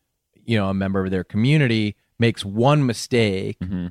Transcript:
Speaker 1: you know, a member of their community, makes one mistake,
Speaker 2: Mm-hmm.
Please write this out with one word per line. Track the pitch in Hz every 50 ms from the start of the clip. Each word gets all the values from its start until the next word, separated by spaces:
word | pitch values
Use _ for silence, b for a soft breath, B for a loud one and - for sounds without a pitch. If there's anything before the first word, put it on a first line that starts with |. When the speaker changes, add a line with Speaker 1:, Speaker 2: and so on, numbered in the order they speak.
| _ _ _ _ _ _ _ _ _
Speaker 1:
you | - 113 107
know, | 98 98
a | 98
member | 98 95 95 98 98 95
of | 95
their | 95 92 87
community, | - - 101 110 135 147 156 143 120 113 110 107 104 104 - _ _ _ _
makes | 117 117 110 - -
one | 101 98 110 117 135 147 151 139
mistake, | 123 113 - - - 127 120 113 104 95 95 98 104 107 -
Speaker 2:
Mm-hmm. | - 90 98 90 87 87